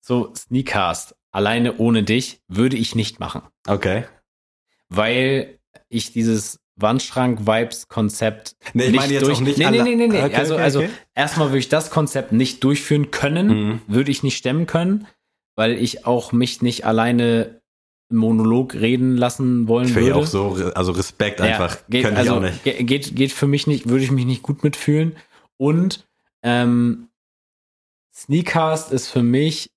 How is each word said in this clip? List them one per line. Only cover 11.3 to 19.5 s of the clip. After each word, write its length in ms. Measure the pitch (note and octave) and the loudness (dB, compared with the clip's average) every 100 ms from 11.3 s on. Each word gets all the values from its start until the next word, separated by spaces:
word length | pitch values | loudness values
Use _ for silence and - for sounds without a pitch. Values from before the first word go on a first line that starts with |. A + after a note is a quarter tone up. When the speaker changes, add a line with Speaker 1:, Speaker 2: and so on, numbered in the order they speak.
| D3+ D3+ | 0 0
Speaker 1:
würde 100 | C3+ | 0
ich 100 | B2 | 0
das 220 | D3+ D#3+ | -2 0
Konzept 420 | - D3 C#3 B2+ | -2 0 -2 0
nicht 300 | A2 B2+ - | 0 0 0
durchführen 460 | C3 C#3+ - D3+ C#3+ | 0 0 0 0 0
können, 360 | - D3 D#3+ G3+ G#2+ G#2 | -2 -2 0 2 2 0
Speaker 2:
Mhm. 120 | A2+ - | -4 -2
Speaker 1:
würde 240 | G#2+ C#3+ | 0 0
ich 120 | C#3 | 0
nicht 140 | C#3+ - | -2 -2
stemmen 300 | B2+ D3 E3+ | -2 -2 -2
können, 400 | E3+ F3 G3+ G#3 _ _ _ _ - | 0 0 -2 -4 _ _ _ _ -2
weil 160 | A2 | 0
ich 320 | A2 A#2+ - - | 0 -2 -4 -2
auch 260 | B2 - | -2 0
mich 300 | A#2+ B2 - | 0 0 0
nicht 240 | B2 A2+ A2 | -4 -2 0
alleine 760 | A2+ A#2 A#2+ A#2+ A2+ A2+ - _ _ _ _ _ | 2 2 2 2 2 0 -8 _ _ _ _ _
Monolog 640 | A#2 A2 A2 A2 A#2+ C3 | 0 2 4 4 2 0
reden 420 | - A2+ B2 B2+ B2+ | 0 0 2 2 2
lassen 520 | B2 - C3 | 0 0 0